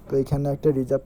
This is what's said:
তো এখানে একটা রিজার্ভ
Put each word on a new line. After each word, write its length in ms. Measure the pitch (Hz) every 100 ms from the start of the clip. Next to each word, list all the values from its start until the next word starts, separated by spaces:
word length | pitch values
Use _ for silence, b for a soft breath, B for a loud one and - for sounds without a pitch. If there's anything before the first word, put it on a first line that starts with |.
| -
তো 80 | 139
এখানে 320 | 131 143 143
একটা 220 | 139 156
রিজার্ভ 320 | 135 127 135